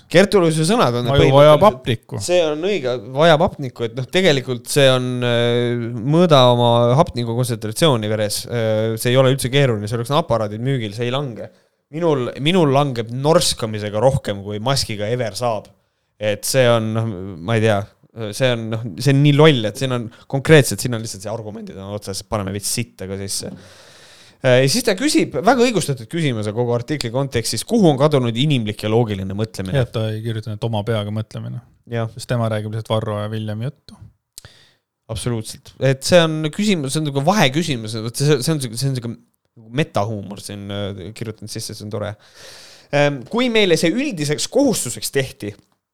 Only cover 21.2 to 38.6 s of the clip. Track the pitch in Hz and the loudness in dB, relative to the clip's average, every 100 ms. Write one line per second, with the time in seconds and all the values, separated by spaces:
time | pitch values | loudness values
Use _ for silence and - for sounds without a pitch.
21.2 | 101 113 107 104 214 85 98 104 - 95 | -10 -10 -10 -12 -14 -14 -10 -10 -8 -12
22.2 | - 110 95 101 98 - 117 - 95 98 | -6 -6 -4 -6 -6 -6 -8 -10 -10 -8
23.2 | 98 - - - - - - - - - | -8 -8 -10 -14 -20 -20 -20 -20 -20 -20
24.2 | - _ 131 127 135 208 247 190 277 311 | -20 _ 4 4 4 2 0 0 2 2
25.2 | 139 139 175 262 240 208 - 127 110 170 | 0 0 2 4 4 0 -2 -6 -6 -4
26.2 | 156 113 104 104 123 120 117 151 120 117 | -2 -2 -4 -2 0 -2 -2 -6 -4 -4
27.2 | 139 120 110 113 - 233 185 135 147 143 | -2 -2 -4 -6 -2 4 4 4 4 2
28.2 | 120 113 151 139 107 104 107 110 120 101 | 0 0 2 0 0 -4 0 2 0 -2
29.2 | 95 98 110 - 95 139 120 117 110 110 | -4 -4 -6 -6 -4 -2 -2 -2 -4 -6
30.2 | 113 110 107 104 117 110 101 113 104 107 | -6 -8 -8 -6 -4 -4 -2 -4 -4 -6
31.2 | 110 117 113 123 - _ - 117 113 120 | -6 -10 -12 -12 -14 _ -10 -6 -6 -8
32.2 | - 123 113 110 107 110 110 110 110 104 | -6 -2 -2 -2 -6 -8 -4 -4 -2 -6
33.2 | 107 110 107 107 123 - _ - - _ | -6 -6 -8 -8 -8 -10 _ -20 -20 _
34.2 | _ - - _ _ _ _ _ - 113 | _ -20 -20 _ _ _ _ _ -12 -8
35.2 | - 117 110 - - - 131 135 - 180 | -6 -6 -8 -14 -18 -4 -2 0 4 4
36.2 | 165 156 156 147 214 190 135 156 156 139 | 4 0 -4 -4 -2 0 -2 -4 -4 -2
37.2 | 147 208 147 135 160 127 107 113 110 - | 0 4 2 2 -2 -4 -6 -8 -8 -2
38.2 | 143 147 - 160 | 2 2 0 -2